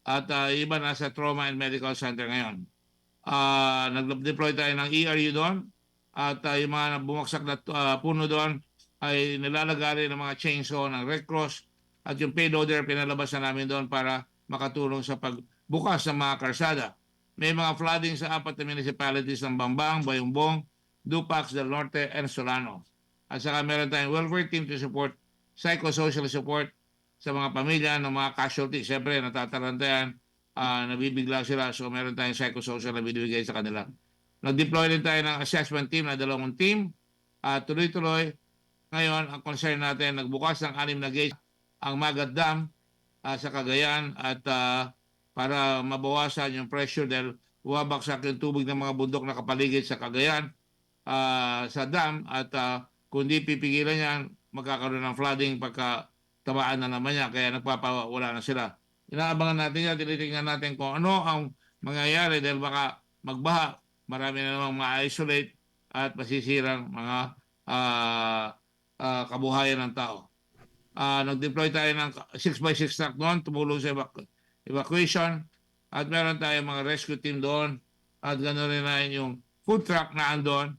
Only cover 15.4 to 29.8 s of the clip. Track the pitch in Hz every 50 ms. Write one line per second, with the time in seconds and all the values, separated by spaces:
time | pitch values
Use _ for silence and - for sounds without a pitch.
15.4 | - _ _ _ _ - 143 165 156 208 180 151 - 160 147 143 139 139 139 127
16.4 | 131 131 120 - 165 160 156 139 117 101 - _ _ _ _ _ _ _ _ -
17.4 | 151 160 165 160 165 160 160 160 165 165 165 165 160 160 160 131 165 156 160 160
18.4 | 147 156 143 - 147 147 147 143 131 139 135 - 139 135 135 139 131 135 139 117
19.4 | 135 131 127 127 127 123 127 135 151 156 160 160 147 135 131 131 123 123 131 143
20.4 | 151 156 160 156 156 _ _ _ _ _ _ _ _ - 156 165 160 165 165 156
21.4 | 147 - 131 139 135 131 139 147 147 139 - 151 143 139 139 147 143 131 - 139
22.4 | 123 127 127 127 127 113 101 90 - _ _ _ _ _ _ _ _ _ 135 131
23.4 | 117 151 143 147 143 147 151 147 147 139 151 143 143 139 151 160 160 160 170 180
24.4 | 175 160 170 165 156 139 143 131 139 135 113 139 143 139 - _ _ _ _ _
25.4 | _ _ _ - - 170 170 - - 156 139 156 156 156 131 151 139 135 135 143
26.4 | 120 135 147 147 143 147 _ _ _ _ _ _ _ _ _ _ - 147 139 139
27.4 | 139 135 123 131 135 151 165 160 147 151 147 147 143 139 135 135 135 135 127 -
28.4 | 131 139 - - 139 135 143 139 110 101 135 135 123 143 143 135 127 123 113 131
29.4 | 123 120 135 131 127 127 127 -